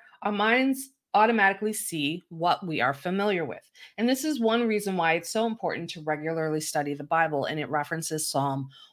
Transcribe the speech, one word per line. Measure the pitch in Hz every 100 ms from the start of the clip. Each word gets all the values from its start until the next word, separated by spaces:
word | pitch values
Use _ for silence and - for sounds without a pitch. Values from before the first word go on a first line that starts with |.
| - -
our | 208
minds | 202 214 254 269 269 - _ _
automatically | 202 220 226 196 196 214
see | 214 - 160 143 175 -
what | 165 175 - 180
we | 147
are | 127
familiar | 139 180 190 208 180 139
with. | - - - - -
And | 240
this | 262 311
is | 262
one | 226 233 233
reason | 214 202 185
why | 165
it's | 170 170
so | 220 226
important | 226 175 - 170
to | 170
regularly | 151 151 156 165 156 156
study | - 151 143
the | 143
Bible, | 147 165 160 143 98
and | 151
it | 135
references | 147 - 160 - 156 -
Psalm | 139 139 139 135 - -